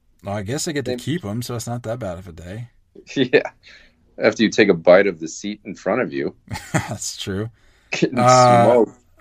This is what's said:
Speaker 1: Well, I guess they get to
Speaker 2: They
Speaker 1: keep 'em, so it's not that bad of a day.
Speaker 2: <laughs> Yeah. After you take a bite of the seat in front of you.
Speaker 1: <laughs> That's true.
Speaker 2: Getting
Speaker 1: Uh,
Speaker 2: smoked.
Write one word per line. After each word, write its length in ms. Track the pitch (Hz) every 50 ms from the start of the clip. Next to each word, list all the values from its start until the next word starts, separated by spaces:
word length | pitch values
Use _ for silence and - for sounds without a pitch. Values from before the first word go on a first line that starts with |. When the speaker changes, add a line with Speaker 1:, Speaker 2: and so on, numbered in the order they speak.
| _ _ _ _ -
Speaker 1:
Well, 120 | 101 101
I 60 | 107 101
guess 220 | 95 127 156 -
they 80 | 180 151
get 100 | 143 127
to 60 | 123
Speaker 2:
They 60 | 123 123
Speaker 1:
keep 260 | - 131 127 175 -
'em, 180 | 101 101 123
so 140 | 120 - 123
it's 100 | 117 - -
not 160 | 120 120 -
that 160 | - 123 127
bad 200 | 117 95 87 87
of 80 | 95 92
a 40 | 80
day. 360 | 82 82 87 95 113 120 - _ _ _ _ _
Speaker 2:
<laughs> 220 | - - - -
Yeah. 340 | 143 131 127 - - - - - _ _ - - - _ _ _ _ _ _ _ -
After 260 | - 117 107 - 113
you 60 | 98
take 180 | - - 110 98
a 60 | 92
bite 320 | 82 80 87 90 98 101 98
of 120 | 85 80
the 60 | 82 78
seat 320 | - - - 101 104 - _
in 100 | 113 90
front 280 | - - 90 101 127
of 100 | 117 82
you. 240 | 71 69 69 - - _ _ _ -
Speaker 1:
<laughs> 200 | - - - -
That's 420 | - - - 117 101 - - - -
true. 320 | - - 95 95 107 117 - _ _ _ _ _ _ _
Speaker 2:
Getting 280 | - - - - 131 120
Speaker 1:
Uh, 460 | 123 123 127 127 123 123 123 117 117
Speaker 2:
smoked. 340 | 107 120 123 110 - - _ _ _ _ _